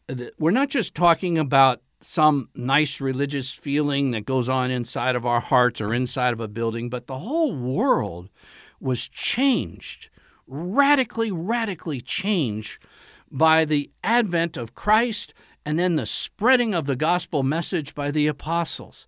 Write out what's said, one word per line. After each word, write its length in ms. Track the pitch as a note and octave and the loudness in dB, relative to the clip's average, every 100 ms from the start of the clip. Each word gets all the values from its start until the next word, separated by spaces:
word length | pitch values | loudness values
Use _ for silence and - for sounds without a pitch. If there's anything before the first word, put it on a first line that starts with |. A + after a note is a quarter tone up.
| - | -8
The, 260 | B2+ B2 - | -8 -8 -2
we're 120 | D#3+ | 0
not 180 | A#3 C#4 | 2 2
just 260 | C#4 - | 0 -2
talking 420 | - F3 E3 F3+ E3 | 2 2 4 2 0
about 460 | C#3 C3+ C3+ B2 _ _ | 2 4 4 2 _ _
some 480 | - E3 D#3 C#3+ - | -6 2 4 4 -2
nice 460 | - B2 C#3+ D3 - | -6 0 0 0 -2
religious 520 | C3+ C3 C#3 C#3 B2+ | -4 -2 -2 -4 -6
feeling 600 | - D3 C#3+ D3 C#3 C#3 | -8 -2 0 0 0 0
that 120 | A2+ | -2
goes 240 | G#2 C3 B2 | -2 0 0
on 220 | C3 B2+ | 0 0
inside 460 | B2+ A#2 C3 B2+ B2 | -2 -4 -2 0 0
of 100 | A#2+ | 0
our 140 | A#2+ | 0
hearts 400 | - B2+ B2 - | 4 4 4 2
or 120 | G#2+ | -2
inside 400 | A#2+ B2+ C3 B2+ | 0 -2 0 0
of 80 | A2+ | -2
a 80 | A2 | -4
building, 400 | A2 A2+ A2+ A#2+ | -2 -2 -2 -4
but 160 | B2 - | -6 -8
the 120 | C3+ | -8
whole 360 | G3+ D#4+ D4+ | -4 0 0
world 760 | C#3+ B2 D3 C4+ G3 G2+ F2 F#2 _ - - - - | 0 -2 0 2 2 0 -6 -12 _ -20 -20 -20 -8
was 280 | C3+ B2 - | -4 -2 -4
changed, 1000 | - - - C4+ G#3 F2+ - - - - _ _ _ - | -6 -4 0 2 2 -2 -8 -14 -16 -20 _ _ _ -12
radically, 840 | C#3 F3+ A#3+ C#4 C#4+ A#3+ A3+ A3+ | -8 -4 2 4 4 2 -2 -2
radically 720 | E3+ F3+ A#3 A3 F3 E3+ C#3 | -2 -2 -2 -4 -6 -4 -6
changed 800 | - - G3+ F#3+ B2 G#2 - - _ - - - - | -4 -4 0 0 0 -2 -8 -12 _ -20 -20 -20 -8
by 340 | C3+ D#3+ D#3+ | 2 4 4
the 260 | D#3 D3 C#3 _ | 4 0 -2 _
advent 560 | G3 A#3+ G#3 E3 E3+ C#3+ | 0 2 2 0 -2 -4
of 160 | A#2 | -8
Christ 580 | - G#3 G#3+ A#3+ G#3+ - - - _ | -4 2 2 2 -4 -8 -14 -20 _
and 140 | D3+ D#3 | -4 0
then 180 | F3+ D#3 | 2 0
the 80 | |
spreading 680 | A2 - - - A3+ B3+ A#3 | 0 -2 -2 0 2 2 2
of 100 | F3 | 0
the 120 | C#3 C3 | 0 0
gospel 460 | D#3 F3+ - D3+ | 2 0 0 0
message 520 | C3 D#3+ E3+ E3+ C#3+ | 0 0 -2 -2 -4
by 160 | - C#3+ | -6 -2
the 160 | D3+ D3 | 0 0
apostles. 800 | C#3 D3+ E3+ D#3+ - - - | 0 -2 -2 -2 -6 -12 -18